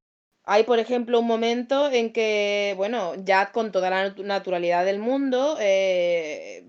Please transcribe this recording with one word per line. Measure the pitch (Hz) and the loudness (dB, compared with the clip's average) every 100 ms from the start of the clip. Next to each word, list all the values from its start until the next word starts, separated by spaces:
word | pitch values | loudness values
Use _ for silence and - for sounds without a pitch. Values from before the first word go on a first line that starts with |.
| _ _ _ _ - | _ _ _ _ 0
Hay, | 208 | 2
por | 226 233 | 4 2
ejemplo, | 226 247 233 240 | 0 -2 0 0
un | 233 | 2
momento | 226 226 240 247 277 294 | 0 0 -2 0 0 2
en | 247 226 | 0 0
que, | 226 220 208 202 202 202 190 | 0 0 0 0 0 -2 -2
bueno, | 202 240 180 160 | -2 -2 -4 -4
Jack | 190 190 196 | 2 2 2
con | 233 220 | -2 -2
toda | 190 185 | 0 0
la | 190 196 | 0 -2
natu-, | 196 | -4
naturalidad | 202 196 185 180 175 175 185 | -4 -4 -2 -2 0 2 2
del | 202 | 0
mundo, | 226 269 277 254 285 302 | -2 -2 0 0 0 0
eh, | 208 190 190 180 175 170 156 123 87 90 | 2 2 2 2 2 0 -2 -8 -12 -16